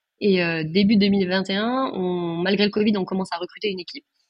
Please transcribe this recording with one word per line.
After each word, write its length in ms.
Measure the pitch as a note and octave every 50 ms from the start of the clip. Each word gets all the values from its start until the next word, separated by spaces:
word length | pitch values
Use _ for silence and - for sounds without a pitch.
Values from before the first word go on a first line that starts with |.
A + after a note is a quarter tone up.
| _ _ _ - -
Et, 200 | G3+ F#3+ F3+ F3
euh, 180 | E3+ E3 D#3+
début 360 | D#3+ D#3 D#3+ G3+ G3+ G3+ A#3 G3
deux 100 | G3+ G3+
mille 180 | G3+ G3 F#3
vingt 240 | F3+ F#3 F#3+ F#3 F#3+
et 60 | F#3+
un, 340 | G3+ A3 A#3+ B3+ C4 C4+ - -
on, 420 | F#3+ F#3 F3+ F3+ F3 F3 E3+ E3
malgré 280 | E3+ F3+ F#3+ G3+ G3+ G#3
le 60 | G#3
covid, 260 | - G#3+ G#3 A3+ G#3
on 80 | G3 F#3
commence 280 | - F#3 F#3+ F#3+ -
à 60 | F3 E3+
recruter 320 | F3+ - - - A3+ G#3
une 100 | F#3 F#3
équipe. 240 | F3 - - - _ _ _ _ _